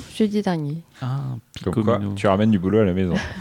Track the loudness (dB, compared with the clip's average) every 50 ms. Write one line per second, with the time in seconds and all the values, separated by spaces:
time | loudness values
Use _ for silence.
0 | 0 -4 -2 0 0 0 0 0 0 0 -2 -2 -2 -4 -6 -8 -10 _ _ -10
1 | -8 -6 -4 -4 -6 -6 -8 -10 -12 _ -16 -8 -4 -2 0 0 2 2 0 0
2 | 0 -4 -4 0 2 2 4 4 4 4 4 4 2 2 4 4 4 4 2 2
3 | 0 0 0 -2 -2 -4 -10 -12